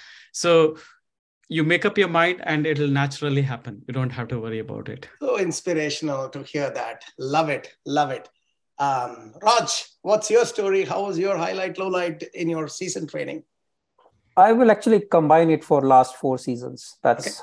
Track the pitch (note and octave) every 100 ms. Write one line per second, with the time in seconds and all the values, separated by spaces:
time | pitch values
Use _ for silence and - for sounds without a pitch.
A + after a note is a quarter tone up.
0 | - - _ - E3+ E3 D#3 D#3+ - _
1 | _ _ _ _ - D#3+ D#3 E3+ G3+ G3+
2 | F#3 E3 F3 F3+ E3+ D3+ D#3 C#3+ C#3+ C#3
3 | C#3 C#3 D3 C#3 C3+ A#2+ A#2 G2+ - C3
4 | B2 B2 A#2 A#2+ A2+ A2+ G#2+ G#2+ G#2 C3+
5 | - - C#4+ G#3 E3+ - F3+ D#3+ D3+ C#3+
6 | D3+ C3+ C3 C#3+ - D3 C3+ B2 A#2 -
7 | - - C3 D3+ D#3 C3 - _ - D3
8 | C#3+ B2 - _ _ _ _ - C#3 C3
9 | A#2+ A#2 A2 E3 G#3 A#3 - - - _
10 | F3 G#3+ - A3+ A#3+ - G3 F#3+ F3 F#3
11 | G3+ E3+ F#3+ F3+ E3+ F#3+ F#3 F#3 F#3+ F3+
12 | F3 D#3 E3+ F#3 E3+ D#3+ D3 - F#3 -
13 | D#3 - C#3 - - _ _ _ _ _
14 | _ _ _ - G#3 A#3 A#3 G#3 A#3 G#3
15 | G#3 E3+ D3+ D#3+ E3 D#3 - D3 C3+ C3
16 | B2+ - C#3 B2+ - A#2+ B2 B2 - -
17 | B2 A#2+ - -